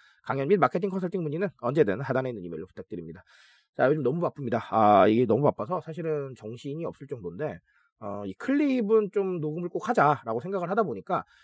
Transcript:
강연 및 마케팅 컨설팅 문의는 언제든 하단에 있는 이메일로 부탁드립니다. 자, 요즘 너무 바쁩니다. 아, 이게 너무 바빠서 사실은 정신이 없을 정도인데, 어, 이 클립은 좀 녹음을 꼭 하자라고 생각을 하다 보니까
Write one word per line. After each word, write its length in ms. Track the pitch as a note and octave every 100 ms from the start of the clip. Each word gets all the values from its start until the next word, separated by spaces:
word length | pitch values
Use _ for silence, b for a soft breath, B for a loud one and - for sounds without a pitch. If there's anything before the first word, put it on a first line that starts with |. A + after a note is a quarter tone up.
| b b
강연 240 | - C3 C#3
및 80 | G3
마케팅 320 | - F3+ G3
컨설팅 340 | F#3 F3+ F#3
문의는 260 | D#3 D#3 G3 -
언제든 400 | A#2+ C#3+ B2+ G2
하단에 300 | A#2+ B2+ C3
있는 120 | A2+
이메일로 240 | F2 D#2+ -
부탁드립니다. 560 | - F#2 F2 E2 E2 _ b b b b -
자, 100 | B2+
요즘 140 | D#3
너무 180 | B2+ E3+
바쁩니다. 460 | E3 - B2+ A2+ -
아, 360 | A2 G#2 G2+ F2+
이게 200 | A2+ A#2+
너무 160 | A2+
바빠서 380 | C#3+ - A2 F3
사실은 520 | - E3 D#3+ D3+ C3+ A#2+
정신이 480 | G#2+ A#2+ C#3+ D3+ E3
없을 200 | - C#3
정도인데, 520 | B2 F2 E2+ D3 F2 _ _ _ _
어, 220 | G#2+ G2+ -
이 60 |
클립은 760 | - - C#4+ D4 B3+ G3+ A3 G3+
좀 280 | G#3 F#3+ F3+
녹음을 280 | D3+ D#3 F3
꼭 200 | F3 -
하자라고 520 | A3+ D3 C#3+ B2 A2+
생각을 300 | D#3 G3 E3+
하다 120 | G#3
보니까 400 | G#3+ G#2 - F3 - b